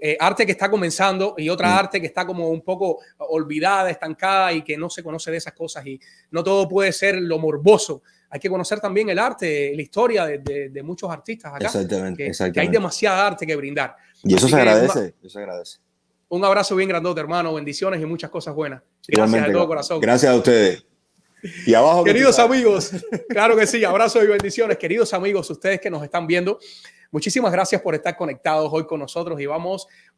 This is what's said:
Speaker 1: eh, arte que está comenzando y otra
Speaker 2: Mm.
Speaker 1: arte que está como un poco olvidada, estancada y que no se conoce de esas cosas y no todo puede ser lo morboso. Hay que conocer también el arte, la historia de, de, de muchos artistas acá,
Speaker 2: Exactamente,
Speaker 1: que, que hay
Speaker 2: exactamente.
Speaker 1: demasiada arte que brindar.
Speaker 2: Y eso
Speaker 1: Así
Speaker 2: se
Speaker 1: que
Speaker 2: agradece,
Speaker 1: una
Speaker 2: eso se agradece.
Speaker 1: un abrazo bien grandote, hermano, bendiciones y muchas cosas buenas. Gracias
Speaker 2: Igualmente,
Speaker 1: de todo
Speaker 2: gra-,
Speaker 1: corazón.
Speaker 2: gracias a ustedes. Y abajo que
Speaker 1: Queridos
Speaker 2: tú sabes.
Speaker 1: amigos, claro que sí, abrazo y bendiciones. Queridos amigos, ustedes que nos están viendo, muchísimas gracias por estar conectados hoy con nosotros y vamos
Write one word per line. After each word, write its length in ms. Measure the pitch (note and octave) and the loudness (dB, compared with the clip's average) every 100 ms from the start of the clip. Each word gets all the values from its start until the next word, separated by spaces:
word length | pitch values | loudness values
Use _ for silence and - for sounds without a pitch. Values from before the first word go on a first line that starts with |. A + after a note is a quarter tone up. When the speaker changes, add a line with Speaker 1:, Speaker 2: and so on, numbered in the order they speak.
Speaker 1:
eh, 160 | D3+ D#3 | -4 0
arte 260 | E3+ G3+ | 0 2
que 80 | G3+ | 0
está 160 | F#3 G3 | 0 0
comenzando 640 | G#3 F3 - F#3+ F#3 G3 F3 | 0 -2 0 0 0 -2 -4
y 100 | D#3 | -4
otra 200 | F3+ F3+ | 0 2
Speaker 2:
Mm. 100 | F#3 | 2
Speaker 1:
arte 220 | G3 G3 | 2 -2
que 80 | E3 | -4
está 180 | - F3+ | -6 -6
como 220 | F3+ E3 | -4 -4
un 120 | E3 | -4
poco 360 | F3 F#3 F#3+ - - _ | -4 -4 -2 -4 -8 _
olvidada, 720 | D3+ D#3+ D3 D3+ F3 G3 F#3 | -6 -4 -4 -2 0 2 0
estancada 640 | E3 D#3+ D#3 F#3+ G3 F#3 | -4 -8 -6 0 2 0
y 100 | E3 | -2
que 140 | D3+ D3+ | -6 -8
no 140 | E3 | -8
se 120 | - | -10
conoce 280 | E3 D#3+ D#3+ | -12 -10 -8
de 60 | E3 | -8
esas 140 | D#3 | -10
cosas 320 | - E3 D3+ C#3 | -12 -12 -12 -14
y 140 | C3+ _ _ _ | -16 _ _ _
no 100 | E3 | -4
todo 260 | F3 G3 F3+ | 0 2 2
puede 240 | F#3 G3 | 0 0
ser 240 | - G3 F#3+ | 0 0 0
lo 160 | F3 D#3+ | -2 -2
morboso. 640 | D#3 D3 E3 G#3 - C#3 _ _ _ | -2 2 6 4 4 -8 _ _ _
Hay 120 | C#3+ | -8
que 100 | F#3+ | -4
conocer 300 | F#3+ F3 G#3 | -4 -4 -4
también 280 | G#3 F#3+ G#3+ | -2 -2 0
el 100 | F3+ | 0
arte, 540 | A#3+ - F3 D3 C#3+ | -2 -2 -4 -2 -2
la 80 | D3 | -6
historia 420 | C#3+ - A#3+ G#3+ | -6 -2 0 2
de, 140 | E3 C#3+ | -2 -4
de, 300 | C#3 C#3+ C#3 | -6 -6 -8
de 140 | C#3 | -10
muchos 280 | D3 F3 F#3+ | -12 -10 -10
artistas 420 | D#3 - A3+ D3+ | -10 -10 -14 -12
acá, 120 | C#3+ G3 | -8 -4
Speaker 2:
Exactamente, 500 | G#2 F#2 G2 F#2+ F2 | -4 -4 -4 -4 -6
Speaker 1:
que, 0 | |
que 60 | |
hay 60 | - | -8
Speaker 2:
exactamente. 420 | - F#2 A2+ E3+ | -4 -4 -2 0
Speaker 1:
demasiada 540 | A3 F#3 - G#3 F#3+ G3+ | 0 0 -2 0 2 0
arte 200 | F3 D#3+ | -2 -6
que 100 | D3+ | -6
brindar. 400 | C#3 C#3+ C3 - _ _ | -6 -6 -6 -8 _ _
Speaker 2:
Y 120 | - | 2
eso 120 | - B2+ | 4 6
Speaker 1:
Así 80 | |
Speaker 2:
se 20 | D3 | 6
Speaker 1:
que 120 | A#2 | 6
Speaker 2:
agradece, 300 | G#2+ B2 C3+ | 6 4 2
Speaker 1:
una 100 | F#2 | -4
Speaker 2:
eso 200 | - F#2 | -8 -20
se 100 | G2+ | -16
agradece. 400 | G2 F2 E2+ - _ _ _ _ _ | -12 -12 -14 -20 _ _ _ _ _
Speaker 1:
un 160 | F3 | -2
abrazo 320 | G3 G3 F#3+ F#3+ | 2 2 2 0
bien 120 | F#3+ | 0
grandote, 320 | F3 E3+ E3+ | -2 -2 -4
hermano, 340 | D3+ F3 E3 | -4 -2 -2
bendiciones 460 | D#3 D3 C#3+ F#3+ F3+ | -4 -6 -6 -4 -4
y 60 | D#3 | -4
muchas 240 | E3 D#3+ | -6 -8
cosas 240 | E3+ D#3+ | -10 -8
buenas. 280 | D3 D3 C3 | -6 -6 -8
Gracias 260 | _ _ - | _ _ -2
Speaker 2:
Igualmente, 400 | G#2+ A2 A2+ - | 2 4 2 2
Speaker 1:
de 40 | |
todo 100 | - | 2
Speaker 2:
gra-, 40 | E3 | 0
Speaker 1:
corazón. 320 | D#3 C#3+ E3 | -2 -4 -2
Speaker 2:
gracias 320 | A2+ B2 C3+ | 2 4 6
a 40 | B2 | 6
ustedes. 500 | B2+ A#2 G2+ F2 - _ _ _ _ _ - - - | 6 6 4 2 -8 _ _ _ _ _ -16 -4 4
Y 60 | |
abajo 320 | A2+ C#3+ F3 | 6 6 6
que 80 | F#3+ | 4
Speaker 1:
Queridos 240 | G#3+ C4+ A#3+ | 6 6 6
Speaker 2:
tú 60 | |
sabes. 160 | A#3 C4 | 4 4
Speaker 1:
amigos, 320 | A#3 G3 - F#3 A4 G3 - | 4 2 0 -8 -8 -8 -4
claro 280 | A3 A3 A3 | 2 4 4
que 100 | G#3 | 4
sí, 160 | A#3 | 2
abrazo 400 | G3+ F#3+ A3+ A3+ | 2 4 2 4
y 40 | G#3 | 4
bendiciones. 500 | G#3 G3+ G#3+ A3 E3 | 2 -2 -2 -2 -2
Queridos 380 | E3 G#3+ A3 | -2 0 0
amigos, 340 | F#3+ G3 G3 D#3+ | 0 -2 -2 -4
ustedes 300 | D3 F#3+ F#3+ | -6 -2 -2
que 100 | G3+ | -4
nos 120 | D#3+ | -8
están 220 | D3 F3 E3 | -6 -4 0
viendo, 340 | F3 F3+ A3 - - - _ _ | 0 0 -4 -10 -20 -20 _ _
muchísimas 400 | G3+ F#3+ B3+ A3+ | -6 -2 0 2
gracias 300 | F3+ F#3 F#3+ | 2 0 0
por 140 | F#3 | 0
estar 200 | D#3 F3 | -4 -4
conectados 540 | F3 D#3+ C3 E3 D#3 D3+ | -6 -6 -4 -2 0 0
hoy 160 | D#3 D#3 | -2 -4
con 140 | D#3 | -6
nosotros 400 | C#3 E3+ E3+ D3+ | -8 -8 -8 -8
y 60 | C#3 | -6
vamos 420 | D#3 F3 F#3+ - _ _ | -6 -6 -8 -10 _ _